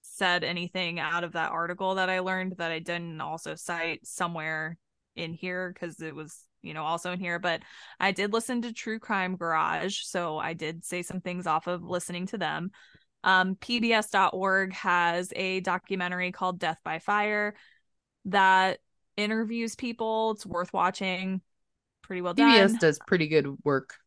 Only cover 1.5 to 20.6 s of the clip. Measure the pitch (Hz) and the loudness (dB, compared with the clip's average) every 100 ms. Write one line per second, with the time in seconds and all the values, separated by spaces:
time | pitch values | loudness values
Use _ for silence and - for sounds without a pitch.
1.5 | 165 170 180 190 190 185 185 185 185 185 | -2 -4 -2 -2 0 0 0 0 -2 -4
2.5 | 180 170 165 170 175 170 156 143 160 156 | -4 -4 -4 -4 -6 -6 -8 -8 -8 -8
3.5 | 156 - 170 165 156 - - 175 165 156 | -8 -6 -4 -4 -6 -10 -6 -4 -4 -4
4.5 | 156 156 165 _ _ _ - 165 170 185 | -4 -6 -10 _ _ _ -10 -10 -8 -6
5.5 | 180 180 180 175 - 160 143 156 - - | -4 -6 -8 -10 -8 -12 -10 -14 -16 -20
6.5 | _ 165 156 156 165 180 180 180 170 180 | _ -14 -6 -2 -2 -4 -6 -4 -2 -2
7.5 | 165 - - - - 196 190 208 226 226 | -4 -6 -20 -20 0 0 2 0 0 0
8.5 | 247 233 226 226 220 - 202 185 185 165 | -4 -4 -8 -6 -8 -2 -2 -2 -2 0
9.5 | 160 160 160 185 202 - 185 170 156 165 | 2 2 0 -2 -4 -4 -4 -2 -4 -6
10.5 | 165 156 165 - 175 170 185 180 180 180 | -6 -6 -6 -6 -6 -6 -6 -6 -6 0
11.5 | 156 180 180 175 180 - 175 185 214 160 | -2 0 -6 -4 -4 -4 -6 -6 -4 -4
12.5 | 151 180 - - - _ _ - 185 185 | -4 -6 -10 -20 -20 _ _ 4 4 4
13.5 | 190 - 240 226 220 214 202 185 190 190 | -2 -2 0 4 2 4 4 4 2 2
14.5 | 190 190 185 190 175 170 175 185 - 190 | 2 0 -2 2 4 4 2 -2 -4 -2
15.5 | 190 185 180 _ 190 180 180 180 180 185 | -2 -2 -2 _ -4 -2 -2 -4 -2 -4
16.5 | 180 165 165 - 160 - 208 208 208 208 | -2 -4 -4 -6 -6 0 0 2 0 -2
17.5 | 208 - _ _ _ _ _ 190 196 190 | -6 -20 _ _ _ _ _ 0 6 8
18.5 | 190 190 - _ _ _ - 208 220 220 | 8 4 0 _ _ _ -4 0 0 -2
19.5 | 233 226 - 247 226 220 220 220 214 190 | -2 -4 -4 -8 -4 -2 0 0 -2 -4
20.5 | 170 | -4